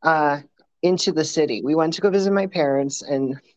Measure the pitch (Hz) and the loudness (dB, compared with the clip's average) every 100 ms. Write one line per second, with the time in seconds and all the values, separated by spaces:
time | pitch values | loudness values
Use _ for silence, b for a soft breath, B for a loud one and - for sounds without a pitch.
0 | 156 160 147 143 143 _ _ _ 175 185 | 0 2 2 0 -6 _ _ _ 0 2
1 | - 156 151 - 147 110 131 160 160 160 | 0 -2 -2 0 0 -2 0 0 0 0
2 | 202 190 196 196 190 180 143 139 139 139 | 0 2 2 0 0 0 0 0 -2 -6
3 | - 139 135 139 - | -4 -2 -2 -6 -12